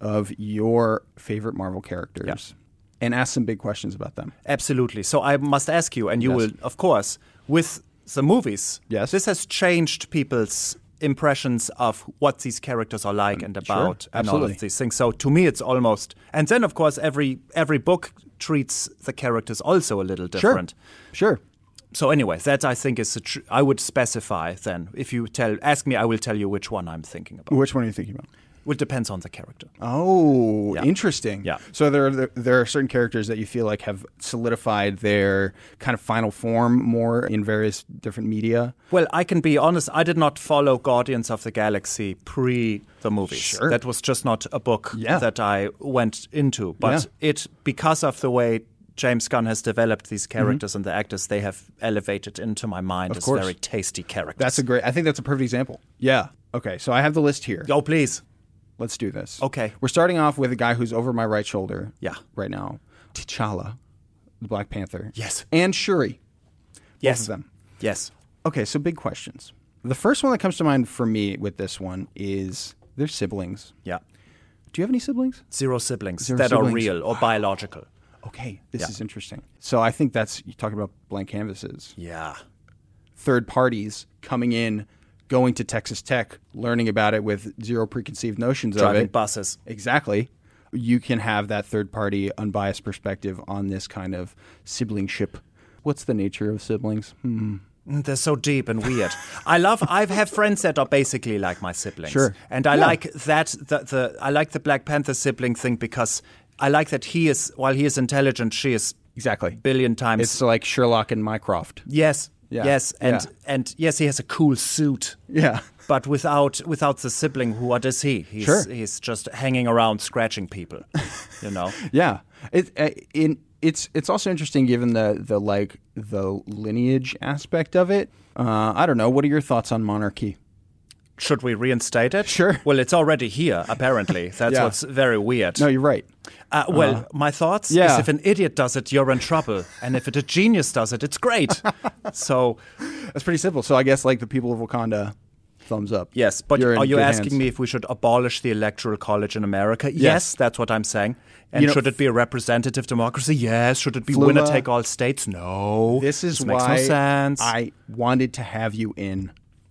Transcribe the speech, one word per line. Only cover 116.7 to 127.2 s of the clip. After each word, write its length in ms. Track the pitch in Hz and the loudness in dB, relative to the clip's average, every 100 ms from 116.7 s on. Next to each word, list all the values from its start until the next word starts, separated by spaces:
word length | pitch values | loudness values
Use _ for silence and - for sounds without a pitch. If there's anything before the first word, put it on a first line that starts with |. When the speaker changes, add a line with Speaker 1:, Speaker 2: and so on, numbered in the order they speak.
| 151 147 135 | -2 0 0
Speaker 2:
the 100 | 127 | -4
sibling, 420 | - 156 135 120 | -2 -2 -2 -2
who, 140 | 110 123 | -2 0
what 180 | 120 131 | 0 0
is 160 | 123 | -2
he? 200 | 143 113 | 0 -2
He's, 240 | 78 107 104 | -4 -2 2
Speaker 1:
Sure. 180 | 196 117 | 2 2
Speaker 2:
he's 320 | 120 107 - | -6 -8 -8
just 280 | - 110 - | -6 -6 -8
hanging 360 | 117 131 127 120 | -6 -2 0 2
around 340 | 117 110 104 | 4 4 2
scratching 460 | - 120 113 107 90 | -4 -2 -2 -4 -10
people, 340 | 101 85 - - 151 - - - - | -12 -14 -14 -8 -6 -6 -10 -16 -14
you 80 | 107 | -8
know? 200 | 95 90 - | -4 -6 -6
Speaker 1:
<laughs> 100 | 208 | -2
Yeah. 300 | 139 175 170 - - 131 | 2 2 0 -8 -18 -4
It, 200 | 180 - - | -2 -2 -2
uh, 100 | 151 - - | -2 -4 -6
in, 240 | 147 156 - _ _ | 0 0 0 _ _
it's, 280 | 160 156 - 156 | 0 0 -4 -4
it's 140 | 165 | 0
also 200 | 196 196 | 0 0
interesting 360 | 165 151 139 127 | -2 0 2 4
given 260 | 120 120 | 4 2
the, 240 | 113 107 104 | 2 2 0
the, 200 | 104 104 | -2 -2
like, 400 | 104 101 104 - _ - | 0 -2 -2 -8 _ -14
the 440 | 107 101 95 98 - | -6 -4 -4 -4 -8
lineage 680 | 104 107 113 123 131 127 - | -8 -4 0 2 2 -2 -6